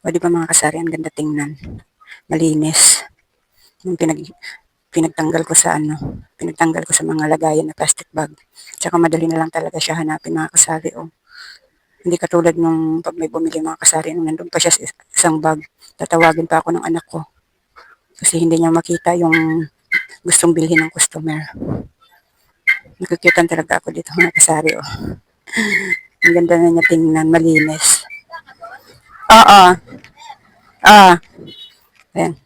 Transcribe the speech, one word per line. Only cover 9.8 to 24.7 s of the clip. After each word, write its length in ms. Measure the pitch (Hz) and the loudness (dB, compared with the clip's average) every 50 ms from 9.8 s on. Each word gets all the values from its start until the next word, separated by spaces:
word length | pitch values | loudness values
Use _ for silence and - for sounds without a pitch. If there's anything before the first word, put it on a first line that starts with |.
| - | -6
siya 160 | - 160 160 | -6 -6 -6
hanapin, 400 | 160 156 156 160 _ 160 165 160 | -6 -6 -8 -8 _ -8 -6 -6
mga 160 | 160 160 _ | -6 -4 _
kasari, 400 | - - - 165 160 160 165 - | -2 -2 -2 -2 -6 -6 -10 -12
oh. 160 | - 165 165 _ _ _ _ _ - - - - - _ _ _ _ _ _ _ _ _ | -10 -18 -18 _ _ _ _ _ -20 -20 -20 -20 -20 _ _ _ _ _ _ _ _ _
Hindi 80 | 175 170 | -4 -4
katulad 400 | 175 - 170 - 175 165 170 160 | -2 -4 0 0 2 2 2 2
nung 480 | 170 170 165 160 160 160 160 160 165 170 | 2 -2 -2 0 -2 -2 -2 -4 -4 -6
pag 160 | - 165 170 | -8 -10 -8
may 80 | 165 | -10
bumili, 320 | 156 156 160 165 160 160 160 | -8 -6 -6 -6 -4 -4 -6
mga 240 | 156 160 160 - - | -6 -6 -8 -2 -2
kasari, 320 | - - 160 160 160 160 | -2 -2 -2 -4 -6 -6
nung 160 | 175 165 156 | -4 -4 -4
nandun 160 | 160 160 175 | -4 -6 -10
pa 160 | 170 - 160 - | -6 -4 0 0
siya 80 | 170 | 0
sa 160 | 165 - - | 0 0 -4
is-, 80 | 156 - _ _ _ | -10 -16 _ _ _
isang 320 | - - - 175 160 156 151 | -4 0 0 2 0 2 0
bag, 240 | 160 160 151 156 - _ _ _ - _ _ | -2 -2 -2 -6 -16 _ _ _ -20 _ _
tatawagin 480 | 165 - - 165 170 165 160 165 165 | -6 -2 0 4 4 4 2 0 -2
pa 160 | 165 165 160 - | -2 -2 -2 -2
ako 160 | - 170 175 | -2 -6 -4
ng 80 | - | -4
anak 160 | - 170 170 - _ | -4 -4 -6 -6 _
ko. 160 | - 165 156 _ _ _ _ _ _ _ _ _ _ - - _ - _ _ _ _ | -12 -12 -12 _ _ _ _ _ _ _ _ _ _ -20 -20 _ -20 _ _ _ _
Kasi 240 | _ - - - 165 | _ -4 -2 0 0
hindi 240 | 170 165 165 165 170 | 2 2 2 2 2
niya 80 | 165 | 2
makita 480 | 160 165 165 - 170 165 - 175 175 175 | 2 0 0 -2 -6 -2 -2 -2 0 0
yung 480 | 170 165 160 165 160 160 160 170 160 151 _ _ _ _ - - - - - - _ | 2 2 2 2 0 0 -2 -2 -4 -6 _ _ _ _ -6 -6 -6 -8 -20 -12 _
gustong 320 | 180 170 - - 170 170 | -2 -2 2 2 2 2
bilhin 320 | 165 160 160 170 160 160 | 2 0 2 2 0 0
ng 80 | 160 _ | -2 _
customer. 480 | 160 - - - 160 156 160 156 156 151 - - - - 107 - - - - _ _ _ _ _ _ _ _ _ _ _ _ _ _ _ - - - _ - _ _ 180 | -4 -4 -4 -4 -8 -8 -6 -6 -8 -10 -12 -14 -12 -8 -8 -8 -8 -10 -14 _ _ _ _ _ _ _ _ _ _ _ _ _ _ _ -6 -6 -6 _ -20 _ _ -6
Nakikita 400 | - 175 170 - - - - 170 170 | -6 -6 0 0 0 2 2 0 0
talaga 320 | 170 165 160 160 - - _ | -2 -4 -2 -2 -4 -4 _
ako 80 | - | -8
dito, 240 | - 165 170 - 151 | -12 -10 -12 -8 -2
mga 160 | 180 170 170 | -2 -2 0
kasari, 480 | - - - - 160 156 156 156 | 2 0 0 2 0 0 0 -2